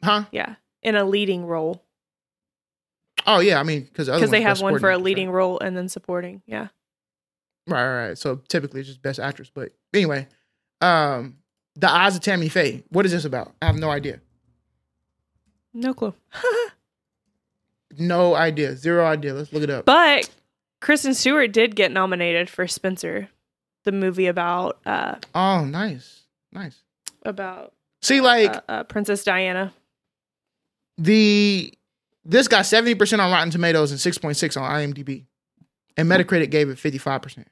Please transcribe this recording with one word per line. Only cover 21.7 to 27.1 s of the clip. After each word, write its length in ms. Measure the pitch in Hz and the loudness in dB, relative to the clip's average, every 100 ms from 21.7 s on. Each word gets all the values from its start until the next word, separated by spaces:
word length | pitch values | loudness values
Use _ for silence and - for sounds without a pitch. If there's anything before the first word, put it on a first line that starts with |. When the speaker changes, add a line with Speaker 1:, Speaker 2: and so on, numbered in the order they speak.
| 214 | 2
Speaker 2:
get 160 | 190 | 0
nominated 580 | 190 190 185 170 170 180 | 0 -2 -2 -2 -2 -4
for 160 | - 180 | -4 -6
Spencer, 640 | - 190 185 175 175 196 _ _ _ _ _ | -4 -6 -6 -6 -8 -10 _ _ _ _ _
the 80 | - | -4
movie 340 | 196 190 180 185 | -2 -2 0 0
about, 540 | 175 175 180 180 - | 0 -2 -2 -4 -6
uh, 340 | - - - - - 165 | -6 -4 -4 -8 -8 -2
Speaker 1:
Oh, 280 | 190 190 | 0 2
nice. 600 | 143 156 214 135 - - _ _ _ | -2 -4 -6 -8 -14 -20 _ _ _
Nice. 280 | - 185 _ _ _ - | -16 -16 _ _ _ -20